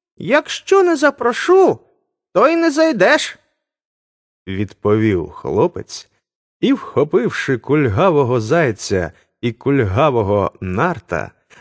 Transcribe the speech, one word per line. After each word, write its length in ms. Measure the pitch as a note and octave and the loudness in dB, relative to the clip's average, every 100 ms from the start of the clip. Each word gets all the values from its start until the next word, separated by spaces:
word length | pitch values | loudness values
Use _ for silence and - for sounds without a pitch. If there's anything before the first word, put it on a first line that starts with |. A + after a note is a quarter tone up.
| _ _ | _ _
якщо 680 | E3 C#4+ D4+ - - G4 | -2 -2 -2 -12 0 2
не 140 | F4+ D#4 | 2 2
запрошу, 840 | C#4+ C#4 A#3 A#3+ - F#4 E4+ A#2+ _ _ _ _ _ | 0 0 -4 -2 2 4 4 0 _ _ _ _ _
то 160 | F3 C4 | 2 2
й 80 | E4 | 2
не 140 | E4 | 0
зайдеш», 680 | C#4+ D#4+ A#3 G3 D4+ - - _ _ _ _ _ _ _ _ _ _ - | 2 0 2 2 2 -2 -12 _ _ _ _ _ _ _ _ _ _ -10
відповів 840 | F#2+ G#2 - G#2 G#2+ A2 F#2 D#2 | -6 -6 -4 0 2 2 0 -4
хлопець 800 | - - F2+ E3+ - - - - _ _ _ _ _ | -10 -4 0 0 -2 -14 -18 -18 _ _ _ _ _
і, 120 | G#3 | -2
вхопивши 840 | C4+ - - D3 F#3+ A3+ - - B2+ | -2 -2 -2 0 0 0 -4 -4 -4
кульгавого 840 | - D3+ C3+ G2 F#3+ D3 B2 B2+ | 0 0 0 2 2 2 0 -2
зайця 720 | A2 E3+ C#3+ G2+ - F#2+ D#2+ - _ _ | 0 0 0 -4 -4 -2 -4 -10 _ _
і 120 | A#2+ | -8
кульгавого 1000 | A2+ C#3 C#3 G#2 G2 D3+ A#2+ G2 G2+ F#2+ - | -4 -2 0 0 0 0 0 0 0 -2 -6
нарта, 720 | F#2 F#2 E3+ C#3+ - E2+ G1+ _ _ - | -6 -4 -2 -4 -8 -8 -8 _ _ -20